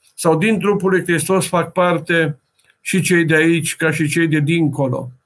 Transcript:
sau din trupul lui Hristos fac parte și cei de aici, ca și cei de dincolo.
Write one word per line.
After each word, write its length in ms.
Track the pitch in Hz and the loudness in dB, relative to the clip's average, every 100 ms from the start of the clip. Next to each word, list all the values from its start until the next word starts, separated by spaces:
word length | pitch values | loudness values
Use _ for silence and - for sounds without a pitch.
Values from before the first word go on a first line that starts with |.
| _ - | _ -4
sau 220 | 165 160 | 0 2
din 220 | 214 208 | 2 0
trupul 300 | 196 202 190 | 0 0 0
lui 140 | 185 | 0
Hristos 440 | 175 165 - 190 - | 0 -2 0 -2 0
fac 240 | 175 165 | -2 -2
parte 680 | - 180 175 160 170 156 151 _ _ _ _ | 0 0 0 0 0 0 -4 _ _ _ _
și 200 | - 185 | -4 -2
cei 240 | 160 175 160 | 2 2 4
de 100 | 156 | 4
aici, 400 | 165 170 156 - | 4 2 -2 -4
ca 160 | 160 | -2
și 160 | 156 151 | -2 -2
cei 200 | 165 170 | 0 0
de 120 | 151 | 0
dincolo. 720 | 143 170 151 127 135 123 127 - | 0 0 0 0 -4 -4 -8 -16